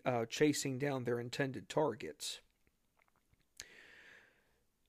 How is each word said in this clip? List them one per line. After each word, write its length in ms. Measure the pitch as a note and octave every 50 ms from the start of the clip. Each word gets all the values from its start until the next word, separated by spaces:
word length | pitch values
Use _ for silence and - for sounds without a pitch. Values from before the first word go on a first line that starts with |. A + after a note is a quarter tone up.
| -
uh, 200 | C3+ B2 A#2 A2+
chasing 520 | A#2 - - D#3 D3+ C#3+ - - C#3 C3
down 280 | B2 C#3+ C#3+ C3+ C3 A#2+
their 140 | A#2+ B2 A#2+
intended 480 | A#2+ B2 - - C#3 C3+ B2 G#2 -
targets. 720 | - - D3+ D#3 C#3+ - - - D#2 - - - - - - - _ _ _ _ _ _ _ _ _ _ _ _ _ _ _ _ _ _ _ _ _ _ - - - - - - - - - - - - - - - _ _ _ _ _ _ _ _ _ _ _